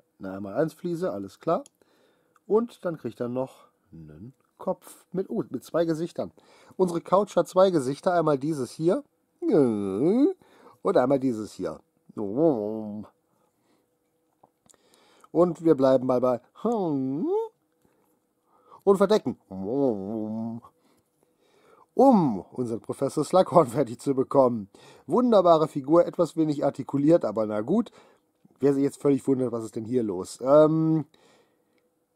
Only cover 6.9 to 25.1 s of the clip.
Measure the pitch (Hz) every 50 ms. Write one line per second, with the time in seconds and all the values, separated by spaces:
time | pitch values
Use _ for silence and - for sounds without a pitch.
6.9 | 170 165 - - 180 196 208 - - 175 160 - - 185 190 196 175 156 123 127
7.9 | 143 - - 190 175 170 160 160 147 131 135 160 160 139 120 - - - 156 170
8.9 | 196 285 - _ _ _ _ _ _ - 349 330 226 160 135 120 107 104 101 95
9.9 | 92 104 143 175 214 254 285 381 370 _ _ _ _ _ - - _ _ - 190
10.9 | 185 123 123 131 143 135 135 131 117 107 104 92 - - 90 80 76 - _ _
11.9 | _ _ _ _ - - 107 98 107 135 165 165 135 110 104 107 110 110 110 107
12.9 | 104 107 101 - _ _ _ _ _ _ _ _ _ _ _ _ _ _ _ _
13.9 | _ _ _ _ _ _ _ _ _ _ _ _ _ _ _ _ _ _ _ _
14.9 | _ _ _ _ _ _ _ _ - 156 175 180 160 - 165 165 147 127 135 131
15.9 | 131 127 127 131 127 123 127 127 123 110 _ _ _ - - 220 240 214 185 165
16.9 | 143 135 131 131 135 156 269 339 392 440 453 440 _ _ _ _ _ _ _ _
17.9 | _ _ _ _ _ _ _ _ _ _ _ _ _ _ _ _ - - - 196
18.9 | 202 180 202 190 214 208 - 127 101 - _ - 95 95 95 101 127 143 139 127
19.9 | 107 98 95 101 113 110 107 107 110 113 113 117 113 117 - - _ _ _ _
20.9 | _ _ _ _ _ _ _ _ _ _ _ _ _ _ _ _ _ _ _ _
21.9 | - - 254 277 240 190 160 131 104 90 - - - 123 127 110 117 104 - -
22.9 | 120 - 143 135 - 160 139 - - 185 180 - 170 175 156 117 - 147 135 110
23.9 | 120 - - 143 135 131 120 - - 139 131 120 123 110 98 - _ - - -
24.9 | - - _ -